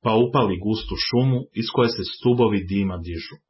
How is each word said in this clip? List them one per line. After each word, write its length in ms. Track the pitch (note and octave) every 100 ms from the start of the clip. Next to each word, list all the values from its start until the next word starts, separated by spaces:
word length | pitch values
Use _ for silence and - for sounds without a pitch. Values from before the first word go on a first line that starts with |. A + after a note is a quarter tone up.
pa 80 | A#2+
upali 420 | A2 B2 C#3 A2 F2+ G#2
gustu 300 | G#2+ - F#2+ -
šumu 340 | A#2+ C3 B2+ G#2+ -
iz 60 | A#2
koje 160 | - A#2
se 140 | A#2 F#2
stubovi 460 | - B2 B2 A2+ G2+
dima 340 | F2+ G2 G2 F2+
dižu. 400 | E2+ E2+ - -